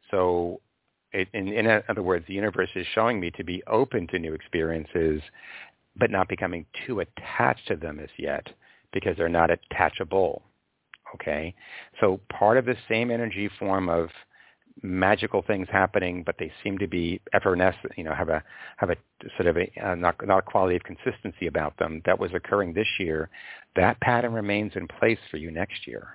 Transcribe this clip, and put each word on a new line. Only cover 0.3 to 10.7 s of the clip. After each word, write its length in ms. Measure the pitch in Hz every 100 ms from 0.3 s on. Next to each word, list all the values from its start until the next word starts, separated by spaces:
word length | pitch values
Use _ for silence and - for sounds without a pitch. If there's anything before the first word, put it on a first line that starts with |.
| 87 87 90 _ _ _ _ _
it, 160 | 101 95
in, 160 | 110 95
in 340 | 107 113 107 -
other 120 | 104
words, 240 | 90 90 85
the 60 |
universe 360 | 98 104 98 90 95
is 100 | 85 -
showing 240 | 113 113
me 100 | 87
to 120 | -
be 180 | 87 90 -
open 400 | 110 - - 87
to 120 | 92
new 140 | 80
experiences, 880 | 80 - 85 80 82 78 90 80 78 - - - - - _ _ -
but 140 | 117
not 180 | 98 92
becoming 360 | 95 92 87 78 - -
too 160 | 107
attached 680 | 85 - - - 123 123 -
to 80 | 87
them 240 | 80 73
as 100 | 73 -
yet, 300 | 71 71 - - _ _ _
because 240 | 98 - 82
they're 100 | 82
not 220 | 85 80
attachable, 920 | 85 _ - 85 - 87 95 87 - _ _ _